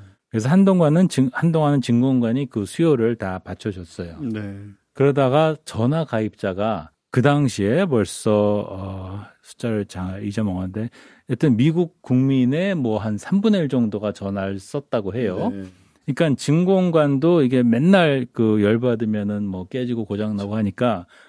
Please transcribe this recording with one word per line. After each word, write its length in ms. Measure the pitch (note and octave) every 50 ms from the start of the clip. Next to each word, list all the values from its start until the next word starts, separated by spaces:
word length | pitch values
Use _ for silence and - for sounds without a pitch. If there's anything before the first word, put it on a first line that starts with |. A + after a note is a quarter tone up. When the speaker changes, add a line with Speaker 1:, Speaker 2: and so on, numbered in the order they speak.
| - - - _ _ _
Speaker 1:
그래서 200 | - A2 G#2+ C3
한동안은 600 | E3 F#3+ G3 G3 F#3+ F3+ E3 D3 D3+ E3+ F#3+ E3
진-, 220 | - - C3 B2+ -
한동안은 480 | - - E3+ D#3+ D#3+ D3+ D3 C#3+ C#3
진공관이 720 | A#2+ - A#2+ A#2 B2+ C3+ C3 B2+ A#2+ A2+ A#2 C3+ C#3+ B2
그 160 | - A2 G2+
수요를 500 | F#2 - - E3 E3 D3 A#2+ A2+ A#2 A#2+
다 220 | - G#2 F#2+ F#2 F#2
받쳐줬어요. 800 | - G2 F#2+ - - A2 F#2+ F#2 F2+ - - - F2+ E2+ E2 -
Speaker 2:
네. 340 | D3 A#2+ A2 G#2+ G#2 G2+ G2 G2 G2+ G2+ G2 _ _ _ _
Speaker 1:
그러다가 640 | - C3+ C#3+ C3+ C#3+ C#3 B2+ C3 D3+ D#3+ D#3 D#3 - _
전화 400 | - - - A2+ B2 D3+ E3 D#3
가입자가 840 | - - A2 G#2+ G#2 - - - G2 F2+ F#2+ G#2 A2+ G#2+ E2+ D#2 D2+ _ _ _ _
그 100 | - B2+
당시에 640 | A#2+ C#3+ C#3+ D3 D3 B2 - - G2 G2+ A#2+ E3 G3+
벌써, 800 | F3 C3+ A2+ G2 - - - - A2+ G#2+ G#2 G#2 G#2 G#2 G#2 - -
어, 500 | F#2+ F#2+ F#2+ F#2+ F#2+ F#2+ F#2 F#2 F#2+ G2+ G2+ - - _ _
숫자를 420 | - - - - A#2 A2 G#2+ G2+
자-, 320 | - - F#2 F#2 F#2 F#2+ G2+ G#2
잊어먹었는데, 680 | G2+ G2+ A2+ G#2+ G2+ F2+ F2+ F#2+ F#2 F#2 G#2+ A2 A#2+ - - - - - _ _ -
여튼 260 | B2+ - - D3+ A#2+
미국 440 | G#2+ C3 D#3+ D#3+ F3 F3+ E3 - _ _
국민의 720 | - B2+ B2+ C3 C3+ C3+ C3 B2+ B2 C#3 D#3+ F#3 G3+ F#3+
뭐 240 | E3 B2+ A2+ G#2+ G#2
한 200 | G#2 A2 G#2 G2+
삼분의 420 | - - F#3+ G3+ G3+ A3+ G#3 F#3+ D#3+
일 60 | C3+
정도가 440 | C#3 B2+ A#2+ G#2+ G2 G2+ G#2 G#2 G2
전화를 460 | - G2+ G2 G2 G2 F#2+ G2 G2 G2
썼다고 560 | - - - D3 C#3 _ - A#2+ G2 F#2+ G2
해요. 360 | B2 B2 G2 F2+ G2+ D#3+ A#3 -
Speaker 2:
네. 120 | G2 F#2+ F#2 F#2 _ _ _ _ _ _
Speaker 1:
그러니까 300 | - C3 - E3+ D#3 C3+ -
진공관도 1040 | - - D3 E3 F3+ F3+ G3 F#3 F#3 F3+ E3 D#3+ D3+ C#3+ C#3 C3+ C#3+ E3+ F3 E3+ C#3
이게 200 | B2 C3 B2+ B2
맨날 640 | A#2+ A2+ A#2+ D3+ F3+ G3 F#3+ E3+ D3+ C#3 C3+ B2 - _
그 300 | - A2+ A2 G#2+ G#2 G2+
열받으면은 840 | G2+ A2+ A#2 B2 B2 A#2 A2 A#2 G#2+ G#2+ G#2 G2+ G2+ G#2 G#2 G#2
뭐 220 | G2+ F#2+ F2+ F2+ -
깨지고 360 | - B2+ B2+ B2 B2 A2+ G#2+
고장나고 480 | - G2+ G2+ G#2+ G#2+ G#2+ G2+ G2+ G2+ G#2
하니까 500 | A2 G#2+ G2 F#2 - A#2+ B2 A2 F2 F2 - _ - -